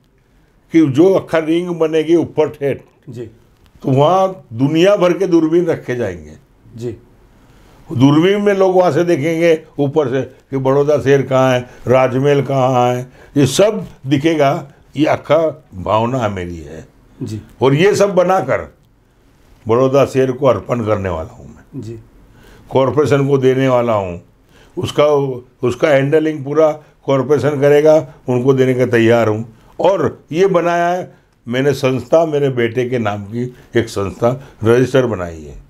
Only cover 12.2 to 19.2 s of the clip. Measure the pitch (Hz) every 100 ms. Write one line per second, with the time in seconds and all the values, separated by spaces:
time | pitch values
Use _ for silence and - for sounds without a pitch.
12.2 | 143 143 135 135 127 123 123 123 123 -
13.2 | - 143 139 - 208 208 - - 131 151
14.2 | 165 160 139 170 - _ _ 131 151 123
15.2 | - 151 156 139 _ 95 87 107 117 131
16.2 | 107 98 87 85 73 78 - _ _ -
17.2 | 113 107 - - 127 143 196 190 202 175
18.2 | 180 185 131 101 76 _ _ _ _ _